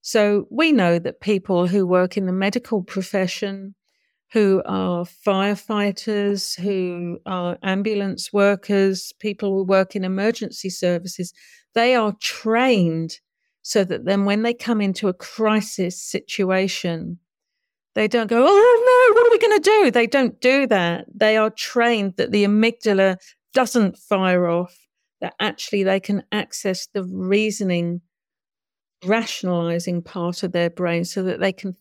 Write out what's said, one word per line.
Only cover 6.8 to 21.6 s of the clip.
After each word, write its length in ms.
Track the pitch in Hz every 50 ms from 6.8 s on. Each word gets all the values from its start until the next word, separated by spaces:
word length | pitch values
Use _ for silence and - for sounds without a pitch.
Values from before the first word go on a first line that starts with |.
| 185 180 175 175 175 175 175 - _
are 340 | - 190 180 175 175 175 -
ambulance 720 | - 196 190 196 202 220 214 202 196 196 185 - - - -
workers, 800 | 208 196 202 202 190 - - 202 196 196 196 190 180 - - - _
people 340 | - 214 202 196 - 196 190
who 100 | 190 190
work 320 | 185 196 190 190 185 -
in 80 | 202 185
emergency 680 | 185 190 190 196 220 233 - 226 185 - - - 190
services, 640 | 180 - - 175 175 170 175 185 - - 180 175 _ _ _ - - _ _ _ _
they 180 | 233 233 247 254
are 220 | 247 220 208 202 _
trained 1000 | - - - - - 220 220 233 254 262 247 208 175 165 160 165 165 160 - - _ _ _ _ _ _ _ _
so 220 | _ - - 220 190
that 220 | 180 175 - -
then 200 | 180 196 202 196
when 160 | 202 202 214
they 120 | 220 233 240
come 280 | 240 - 240 240 214
into 280 | 208 196 185 - - 196
a 40 | 185
crisis 880 | _ - - - - 220 214 214 214 208 214 - - 185 175 185 -
situation, 1200 | - - - - - - - - 196 185 190 185 190 190 180 - - 180 170 165 - 170 175 175 _ _ _ _ _ _ _ _ _ _ _ _ _ _ _
they 120 | 214 214 214
don't 200 | - 240 226 208
go, 180 | 233 233 254 320
"Oh 640 | 403 403 440 494 494 453 466 508 508 494 508 494
no, 40 | 415
what 120 | 453 480 480
are 40 |
we 80 | 466 415
gonna 200 | - 440 403 403
do?" 320 | 311 381 427 427 403 269
They 160 | 202 247 233 226
don't 320 | - 277 262 220 - _
do 280 | - 247 262 277 277 233
that. 380 | 220 190 175 170 170 - - - -
They 220 | 208 220 214 214
are 140 | 220 214 220
trained 680 | 220 -